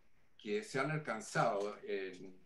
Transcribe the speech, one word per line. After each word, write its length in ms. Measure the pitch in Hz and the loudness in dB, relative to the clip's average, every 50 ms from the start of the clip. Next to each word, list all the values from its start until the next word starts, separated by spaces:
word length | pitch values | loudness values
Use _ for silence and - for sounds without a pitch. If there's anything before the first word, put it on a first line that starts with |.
| - - - - - - - | -20 -20 -20 -20 -20 -20 -18
que 260 | - - 107 104 107 107 | -8 -2 0 0 0 0
se 160 | - - 135 | 0 0 0
han 120 | 139 151 | 2 2
alcanzado 840 | 160 156 - 123 113 107 101 - - - - - 104 101 101 104 104 - - | 2 0 0 -2 -2 -2 -4 0 2 4 4 6 4 2 0 -2 -4 -6 -4
en, 560 | 104 101 98 95 95 92 90 95 95 95 - - | -2 -2 0 -2 -2 -6 -8 -12 -12 -14 -16 -20